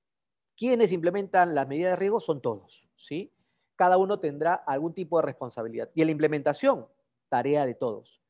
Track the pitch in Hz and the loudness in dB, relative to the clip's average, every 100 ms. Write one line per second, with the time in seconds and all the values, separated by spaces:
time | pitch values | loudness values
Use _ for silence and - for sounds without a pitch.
0 | _ _ _ _ _ - 240 240 208 180 | _ _ _ _ _ -6 0 2 2 2
1 | 170 202 196 185 175 147 135 143 180 180 | 0 -2 0 2 4 2 -2 -2 -2 0
2 | 196 214 - 147 127 104 - - _ _ | 0 -2 -2 -4 -4 -6 -10 -20 _ _
3 | - 151 - _ _ _ _ - 180 185 | -12 -12 -12 _ _ _ _ 0 4 6
4 | 190 202 156 143 156 190 - 139 165 175 | 4 0 -4 -2 -2 -2 -2 -4 -4 -8
5 | 160 165 147 - 127 123 113 113 113 160 | -2 0 0 -4 -10 -8 -8 -8 -6 0
6 | 160 151 151 151 143 143 269 208 - _ | 0 2 0 0 -2 0 0 0 -4 _
7 | _ _ _ 123 131 147 131 110 127 101 | _ _ _ -2 2 0 0 -4 -6 -6
8 | - _ _ | -14 _ _